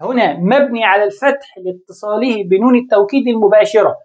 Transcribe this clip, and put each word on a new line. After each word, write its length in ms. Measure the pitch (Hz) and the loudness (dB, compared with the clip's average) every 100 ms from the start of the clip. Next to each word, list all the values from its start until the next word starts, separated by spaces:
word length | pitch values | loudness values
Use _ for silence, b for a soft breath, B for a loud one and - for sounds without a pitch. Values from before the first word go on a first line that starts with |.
هنا 360 | 196 254 196 175 | -6 -2 -2 -2
مبني 480 | 185 277 277 233 | 0 0 0 -2
على 200 | 208 202 | 0 0
الفتح 540 | 202 - 277 277 - 190 | 0 -2 -2 -2 -8 -14
لاتصاله 880 | 185 180 - 180 208 214 254 214 | -12 -12 -16 -12 -6 -4 -2 -4
بنون 320 | 180 190 247 247 | -2 0 2 2
التوكيد 520 | 247 208 202 277 247 | 2 0 0 -2 -2
المباشرة 680 | 226 202 214 - 214 - - | 0 2 4 2 2 0 -2